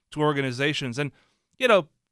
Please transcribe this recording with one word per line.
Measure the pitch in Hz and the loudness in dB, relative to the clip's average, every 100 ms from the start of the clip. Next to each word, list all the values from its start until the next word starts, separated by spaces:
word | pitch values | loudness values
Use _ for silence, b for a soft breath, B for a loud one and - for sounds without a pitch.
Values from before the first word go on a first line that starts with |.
| _ | _
to | 151 | -2
organizations. | 151 143 135 123 143 143 135 120 | 0 0 -4 -2 -4 -4 -6 -6
And, | 143 - _ _ _ - | -6 -8 _ _ _ -2
you | 254 | 4
know, | 202 156 _ _ | 4 2 _ _